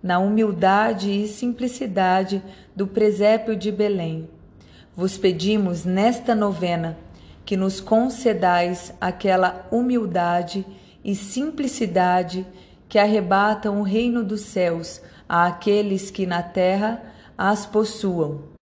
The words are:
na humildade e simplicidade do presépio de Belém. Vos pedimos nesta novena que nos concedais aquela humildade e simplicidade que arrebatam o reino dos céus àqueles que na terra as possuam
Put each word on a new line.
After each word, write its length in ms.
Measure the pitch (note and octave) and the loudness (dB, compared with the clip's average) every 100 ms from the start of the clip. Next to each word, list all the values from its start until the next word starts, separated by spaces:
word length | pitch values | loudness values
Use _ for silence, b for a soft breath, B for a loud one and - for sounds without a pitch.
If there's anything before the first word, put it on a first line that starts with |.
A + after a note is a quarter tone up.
na 160 | F#3 F3+ | 0 0
humildade 920 | G3 G#3+ A3 F3 F#3+ G3 A3 G#3 G3 | 2 2 0 2 4 4 2 0 -2
e 180 | G3+ G#3 | -2 -2
simplicidade 1120 | - B3 A#3 A#3+ B3 B3+ F#3+ F#3 F#3+ F#3+ G3 B B B | -4 -6 -4 -6 -4 -4 0 2 2 2 -4 B B B
do 120 | - G3 | -6 -2
presépio 680 | G#3+ G#3+ F#3 G#3 A3 A3 | 2 2 4 4 4 0
de 160 | G#3 G3 | -4 -4
Belém. 600 | G3 G#3 F#3+ E3 D#3+ D#3+ - - - B B B - | 0 0 0 -2 -6 -10 -18 -20 -20 B B B -4
Vos 220 | F#3+ F#3+ | -4 2
pedimos 680 | G3 E3 F#3 G#3+ F#3+ E3+ | 0 2 0 2 0 -2
nesta 500 | E3+ F#3 A3 A#3+ - | -2 2 2 2 0
novena 640 | A3 G#3 E3 F3+ E3+ E3 D#3+ - B B B | 0 0 0 -2 -2 -4 -8 -16 B B B
que 100 | - | -4
nos 280 | F#3+ F#3+ F#3+ | -2 0 -2
concedais 1120 | - A3 B3+ - A#3+ F#3+ F3+ F3 F3 F3+ - - | 2 2 2 0 0 2 2 4 2 -2 -10 -6
aquela 680 | F3+ F3+ G3+ F#3 F#3 - - | -6 -2 2 4 2 0 -4
humildade 960 | A#3 B3 B3 G3+ F3 F3 F3 E3+ G3 F#3+ B B B | 0 2 0 0 0 0 0 -2 -6 -8 B B B
e 100 | - | -6
simplicidade 1300 | G3 - B3+ D4+ D#4 C#4 - G#3+ F3 F3+ F3+ F3 F#3 F#3 B B B - | -4 -4 -4 -4 -4 -4 -2 -2 2 2 2 0 -6 -10 B B B -2
que 100 | G#3 | 2
arrebatam 800 | G#3 G#3+ F3+ G3 G#3 G#3+ G#3+ G3+ | 4 2 2 2 2 0 -2 -2
o 40 | |
reino 420 | G3+ G#3+ A#3+ A#3 | 0 0 0 0
dos 160 | G3+ G#3 | -2 -6
céus 600 | - F#3 F3 E3 E3 - B B B | -4 0 0 0 -6 -14 B B B
àqueles 840 | E3+ F3 - G#3+ G#3 G#3 F#3+ G3 | 2 2 2 0 2 2 -2 -4
que 140 | - | -6
na 180 | F#3 F3 | -2 -2
terra 600 | F3 - F#3 G3 G#3+ A#3 B B B - | -2 0 2 2 0 -4 B B B -2
as 300 | F#3+ G#3 - | 0 0 0
possuam 800 | G#3+ G#3+ - G3 F3 D#3 D3 - - | 0 0 -2 -2 0 -2 -4 -12 -20